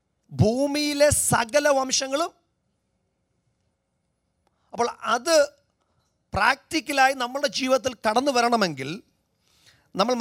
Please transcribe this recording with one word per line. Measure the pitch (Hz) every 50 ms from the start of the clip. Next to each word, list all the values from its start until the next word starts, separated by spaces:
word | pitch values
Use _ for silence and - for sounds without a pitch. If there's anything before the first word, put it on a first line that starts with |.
| _ _ _ _ _ _ 151 127
ഭൂമിയിലെ | 190 214 233 262 277 285 277 294 294 294 294 285 294 294 - - - -
സകല | 247 226 240 220 233 294 294 294 277 269
വംശങ്ങളും. | 262 262 - - 269 262 269 302 339 359 - _ _ _ _ _ _ _ _ _ _ _ _ _ _ _ _ _ _ _ _ _ _ _ _ _ _ _ _ _ _ _ _ _ _ _ _ _ _ _ _ _ _ _ _ _ _ _ -
അപ്പോൾ | 196 240 247 - - 220 220 226
അത് | 240 240 330 330 302 285 - - _ _ _ _ _ _ _ _ _ _ _ _ _ _ _ -
പ്രാക്ടിക്കലായി | 190 214 240 269 - _ - - 320 220 - 285 269 262 269 269 262 247
നമ്മളുടെ | 247 254 277 294 262 -
ജീവിതത്തിൽ | 220 262 262 262 262 190 - - - -
കടന്നു | 220 220 247 277 294 247
വരണമെങ്കിൽ | 240 240 240 240 226 202 175 147 131 131 139 175 233 - _ _ _ _ _ _ _ _ _ _ _ _ _ _ _ _ _ - 185
നമ്മൾ | 202 240 254 233